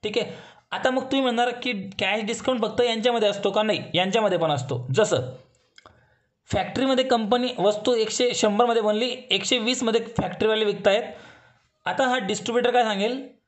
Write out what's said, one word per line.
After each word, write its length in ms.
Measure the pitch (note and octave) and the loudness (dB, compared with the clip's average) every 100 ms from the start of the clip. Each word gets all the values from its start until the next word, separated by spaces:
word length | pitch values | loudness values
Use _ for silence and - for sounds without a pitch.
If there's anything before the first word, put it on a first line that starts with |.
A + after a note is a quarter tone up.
ठीक 140 | G#3+ G#3+ | -2 -4
आहे? 140 | G3 - - - _ | -4 -8 -18 -20 _
आता 200 | F#3 C4 | -4 -2
मग 100 | B3+ | -2
तुम्ही 200 | - C4+ | -2 0
म्हणणार 280 | B3+ A#3 A#3+ | 0 2 0
की 400 | A#3+ B3+ A3+ G3 - | -2 -6 -6 -8 -6
कॅश 240 | F#3+ G#3+ | -4 -2
डिस्काउंट 380 | G#3 A3+ - B3+ | -4 -4 -2 -2
फक्त 200 | G#3+ G#3+ | -2 0
यांच्यामध्ये 480 | A#3+ A3+ A3+ A#3 G#3+ | 0 2 0 2 0
असतो 220 | G3 G#3 | 0 0
का? 120 | G3+ | 0
नाही, 200 | G#3+ F#3+ - | 0 0 -2
यांच्यामध्ये 440 | E3+ F#3+ G#3+ G#3 F3+ | -2 0 2 2 2
पण 140 | D#3+ | 0
असतो. 360 | C#3+ - B2+ - C3+ | -2 -4 -6 -2 2
जसं 260 | G#3+ D3 B2 - - _ _ _ - _ _ _ _ _ _ | 2 2 -4 -12 -20 _ _ _ -20 _ _ _ _ _ _
फॅक्टरीमध्ये 520 | G#3 F3+ A#3 C4+ C4 | -4 -2 -2 0 2
कंपनी 440 | C4 A#3 A3 B3 B3 - | 2 2 2 0 0 0
वस्तू 360 | F#3 G#3 G#3+ A#3+ | 0 2 0 2
एकशे, 380 | A3 - B3 | 0 0 0
शंभरमध्ये 480 | A3 A3 G#3 A#3+ A#3 | 2 0 2 2 2
बनली, 340 | G#3+ G#3+ A#3+ - - | 2 0 -2 -4 0
एकशे 280 | G3 G3 B3+ | 0 2 0
वीसमध्ये 440 | A3 B3 A#3 A3 F#3+ - | 2 0 2 0 0 -4
फॅक्टरीवाले 440 | F#3 - G#3+ A3 G#3+ | -4 0 2 2 0
विकतायत. 380 | G3 - G3+ A#3 - - - _ _ _ _ - | 2 2 2 0 -12 -20 -20 _ _ _ _ -8
आता 220 | F3 C4 | 0 0
हा 100 | B3+ | 0
डिस्ट्रिब्युटर 540 | F#3+ G#3+ - A#3 B3 | -2 -4 0 0 2
काय 120 | B3 | 4
सांगेल 440 | A3+ G3+ G#3 C4 C4+ - | 2 0 -2 -4 -8 -18